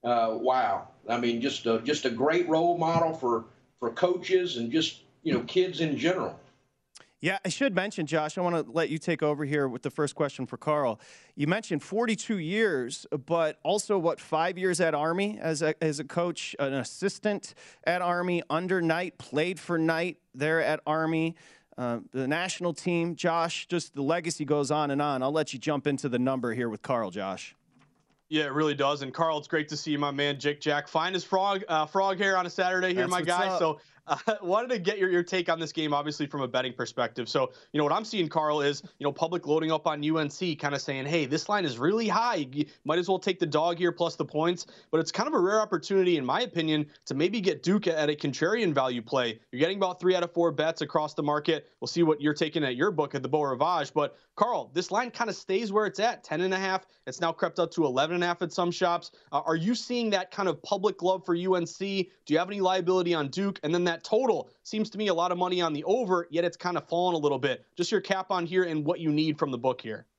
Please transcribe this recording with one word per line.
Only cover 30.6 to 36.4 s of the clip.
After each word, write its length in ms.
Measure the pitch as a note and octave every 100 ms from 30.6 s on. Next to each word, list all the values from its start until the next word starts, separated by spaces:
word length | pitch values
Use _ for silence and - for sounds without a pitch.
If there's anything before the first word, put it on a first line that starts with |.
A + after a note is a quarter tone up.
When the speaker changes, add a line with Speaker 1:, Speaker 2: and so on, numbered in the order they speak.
Speaker 3:
Jack. 260 | D#3 D3 C#3+
Fine 280 | D#3+ E3+
as 100 | F#3
frog, 400 | - F#3+ G3 G3 F#3
uh, 200 | D#3+ D3+
frog 320 | F#3+ G3 F#3
hair 180 | G3 F#3
on 80 |
a 60 | F3+
Saturday 380 | E3+ F3+ F#3 F#3
here, 200 | F#3 F3+
Speaker 2:
That's 20 |
Speaker 3:
my 100 | F3+
Speaker 2:
what's 60 | D#3+
Speaker 3:
guy. 200 | F3 F3+
Speaker 2:
up. 100 | F3+
Speaker 3:
So 220 | E3 D3+ - _ -
uh, 80 | D3 -
<laughs> 120 | G#3+
wanted 280 | F#3+ G3 B3
to 80 | A#3+
get 200 | F3 G#3
your, 120 | F#3+
your 120 | F3
take 260 | F3 F#3 F3
on 120 | E3
this 120 | E3
game, 200 | - D#3
obviously, 340 | C#3+ D3 D3 C#3+
from 140 | D3